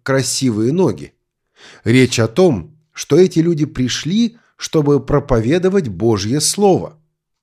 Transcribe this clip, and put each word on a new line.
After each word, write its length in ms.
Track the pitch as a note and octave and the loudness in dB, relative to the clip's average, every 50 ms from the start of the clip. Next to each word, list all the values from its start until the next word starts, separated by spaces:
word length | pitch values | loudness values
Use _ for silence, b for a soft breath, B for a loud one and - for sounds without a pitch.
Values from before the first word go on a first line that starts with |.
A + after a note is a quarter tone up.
красивые 680 | - - C3+ C3+ B2 - - - C3+ B2+ G#2+ G#2 A2+ B2+ | -6 -2 -2 -2 -2 -2 -4 -2 -2 -2 0 0 -2 0
ноги. 400 | D#3 F#3 F#3 C3 F2 C#2+ C#2 - _ _ _ _ _ _ _ B B B B B B B | 0 0 0 -2 -2 -6 -10 -18 _ _ _ _ _ _ _ B B B B B B B
Речь 360 | B A2 A#2+ C3 B2+ B2 - A#2+ | B 2 4 4 4 4 2 0
о 80 | A2 | -2
том, 520 | A2+ A#2 F3+ F#3 F3 B2 F2+ D#2 - _ _ _ _ | 0 2 2 2 2 2 0 -4 -10 _ _ _ _
что 260 | _ - - - C#3 E3 | _ -14 -4 0 4 4
эти 220 | F#3+ F#3 - E3 | 4 4 2 0
люди 260 | D#3+ F3 E3+ D3 D3+ | 0 0 0 -2 -2
пришли, 720 | B2 - B2+ B2+ A#2 - - - D3+ F#3+ A3 A#3+ A3 b b b b b | -4 -4 -4 -4 -4 -4 -6 -4 -2 0 0 0 -2 b b b b b
чтобы 480 | - - - - D#3+ C#3+ C#3+ D3 C3+ A#2+ | -14 -8 -4 -2 0 2 2 2 0 0
проповедовать 840 | - C#3+ C#3+ - - B2+ A2+ G#2+ A#2+ D#3+ F#3 E3+ F#3+ G3 G3+ D#3 A2+ | 0 -2 -2 0 0 0 0 0 0 0 0 0 0 0 -2 -2 -4
Божье 520 | F2+ E2 A2 A#2 A2 G2 G2 G#2+ B2+ D3+ | -4 -2 0 0 0 0 -2 -2 -4 -2
Слово. 580 | D3+ - - G3 G#3 G3 E3+ G#2+ D#2+ - - _ _ _ _ _ _ _ _ _ | -2 -4 -2 0 2 2 2 2 -2 -6 -14 _ _ _ _ _ _ _ _ _